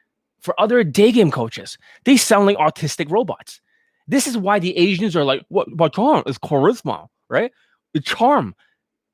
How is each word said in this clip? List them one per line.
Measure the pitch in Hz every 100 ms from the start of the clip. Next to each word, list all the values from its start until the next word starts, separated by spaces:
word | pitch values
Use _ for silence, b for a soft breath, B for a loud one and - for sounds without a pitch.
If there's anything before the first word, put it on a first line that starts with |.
| _ _ _ _
For | 175 -
other | 214 247
day | 170 160 220
game | 233 170
coaches, | 127 113 - 95 - b b
they | - 262
sound | - 208 202
like | 202
autistic | 151 - 147 - 147
robots. | 202 185 - - - _ _ _ _ -
This | 269 269
is | 233
why | 190 208
the | 180 175
Asians | 190 180 214 160
are |
like, | 139 135 -
"What, | 185 220
what | 180 160 -
charm? | 269 302 -
It's | 127
charisma, | - 143 156 247 143 82 - _ _
right? | 131 240 - _ _ _
It's | 151 -
charm." | - 247 277 107 - _ _ _ _ _